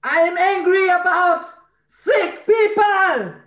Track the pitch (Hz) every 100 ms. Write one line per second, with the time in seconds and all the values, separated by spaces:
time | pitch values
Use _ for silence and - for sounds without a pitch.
0 | 254 311 339 349 370 381 349 381 381 359
1 | 359 349 359 330 - - _ _ _ -
2 | - 494 370 - - 453 427 415 415 392
3 | 381 277 185 -